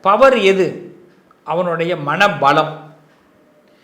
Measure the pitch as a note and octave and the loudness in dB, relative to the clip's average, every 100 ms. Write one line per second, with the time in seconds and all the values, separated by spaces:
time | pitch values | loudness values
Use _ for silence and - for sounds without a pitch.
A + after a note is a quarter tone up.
0 | F#3+ A3 C4+ A#3+ F#3+ F#3+ D#3+ - - - | 0 4 4 4 2 2 -2 -6 -16 -20
1 | _ _ _ _ - E3 F3 E3 E3+ D#3+ | _ _ _ _ -8 -4 -4 -4 -4 -4
2 | C#3+ E3 G3+ D3+ C#3 D#3 D3 - - - | -4 0 0 0 0 2 -2 -6 -18 -20
3 | _ _ _ _ _ _ _ _ | _ _ _ _ _ _ _ _